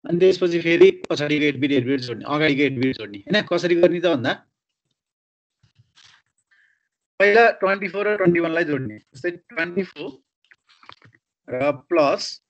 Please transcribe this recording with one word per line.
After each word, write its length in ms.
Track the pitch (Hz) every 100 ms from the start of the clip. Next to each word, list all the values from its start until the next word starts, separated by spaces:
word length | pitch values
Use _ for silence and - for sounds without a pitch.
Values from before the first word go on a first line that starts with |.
अनि 140 | - 170
त्यसपछि 420 | 185 180 180 170
फेरि 300 | 165 170 190 185 -
पछाडिको 340 | 160 147 147
एट 120 | 147 131
बिट, 160 | 135
एट 120 | 143 120
बिट 140 | 139
जोड्ने, 240 | 123 110
अगाडिको 380 | 104 151 156 135
एट 100 | 143 131
बिट 180 | 131 131
जोड्ने, 220 | 104 101
होइन? 240 | - 208 -
कसरी 240 | 175 170
गर्ने 260 | 170 170 175
त 60 | 170
भन्दा, 260 | 147 117 - _ _ _ _ _ _ _ _ _ _ _ _ _ _ _ _ - _ _ _ _ _ _ _ _ _ _ _
पहिला 300 | 202 214 233
ट्वेन्टी 380 | - 190 196 190
फोर 200 | 190 208
र 80 | 208
ट्वेन्टी 240 | 185 170
वान 120 | 165
लाई 120 | 165
जोड्ने। 340 | 160 139 123 107
जस्तै 320 | _ - 175
ट्वेन्टी 520 | 175 _ 240 170 175
फोर 280 | 180 147 170 - _ _ _ _ _ _ - - _ _ _ _ -
र 220 | 127 143 131 _
प्लस 500 | 170 143 196 - -